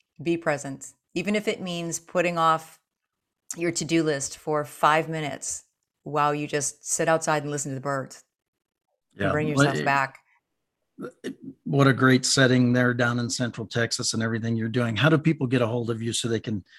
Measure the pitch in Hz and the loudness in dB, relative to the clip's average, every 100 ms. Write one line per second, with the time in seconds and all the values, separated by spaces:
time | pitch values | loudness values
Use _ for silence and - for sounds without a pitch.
0 | _ - 147 170 170 143 139 135 - - | _ -8 -4 -2 -2 -4 -6 -12 -16 -20
1 | _ 175 185 208 214 - 185 170 170 160 | _ -6 -2 -2 -2 -4 -6 -6 -6 -8
2 | - 185 175 170 160 160 - - _ _ | -4 0 0 2 2 2 -2 -18 _ _
3 | _ _ _ _ _ 170 170 170 160 165 | _ _ _ _ _ -4 -2 -2 0 0
4 | 156 139 135 - - 151 143 - 156 156 | 2 0 -4 -8 -4 -2 -4 0 4 4
5 | 160 160 147 - - - - _ _ _ | 2 -4 -6 -8 -8 -10 -12 _ _ _
6 | - 147 147 147 147 147 139 - - - | -6 0 0 0 -2 -4 -4 -8 -8 -2
7 | 160 160 160 151 147 143 143 131 139 135 | 2 2 2 -2 -2 -6 -6 -6 -4 -4
8 | 131 - _ _ _ _ _ _ _ _ | -6 -14 _ _ _ _ _ _ _ _
9 | _ - 98 147 151 139 143 147 143 139 | _ -4 0 0 0 4 2 2 0 0
10 | 135 - _ _ _ _ _ _ _ - | 0 -6 _ _ _ _ _ _ _ -14
11 | - - - - - - - 139 135 117 | -14 -12 -12 -12 -16 -14 -2 4 4 6
12 | 131 127 - - 131 127 123 123 123 123 | 4 4 4 4 4 6 4 4 2 2
13 | 120 120 117 - 120 - 107 120 117 - | 0 0 -4 -4 -6 -6 -6 -2 -2 -2
14 | 113 110 113 113 113 113 113 120 120 104 | -4 -2 -2 -2 -2 -2 -2 -2 -2 2
15 | 147 156 160 156 127 127 113 123 113 113 | 4 4 2 0 0 0 0 -2 -4 -4
16 | 113 110 117 110 123 107 - | -4 -4 -2 -4 -2 -6 -8